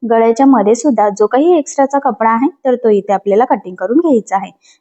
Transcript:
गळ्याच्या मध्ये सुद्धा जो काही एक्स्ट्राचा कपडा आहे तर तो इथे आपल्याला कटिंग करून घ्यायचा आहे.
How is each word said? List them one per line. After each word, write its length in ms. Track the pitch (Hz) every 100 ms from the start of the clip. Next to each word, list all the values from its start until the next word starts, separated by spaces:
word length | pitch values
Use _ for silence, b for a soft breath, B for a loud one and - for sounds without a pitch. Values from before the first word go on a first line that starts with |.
गळ्याच्या 440 | 226 226 226 233 269
मध्ये 280 | 254 202
सुद्धा 340 | 240 302 220 208 202
जो 80 | 208
काही 300 | 254 320 349
एक्स्ट्राचा 400 | 285 - 269 277
कपडा 300 | 277 226 226
आहे 180 | 226 277 -
तर 100 | 269 247
तो 120 | 233
इथे 240 | 208 190
आपल्याला 320 | 190 202 196
कटिंग 300 | 254 247 185
करून 240 | 185 190 262
घ्यायचा 380 | 339 247 - 190
आहे. 140 | 180 - b b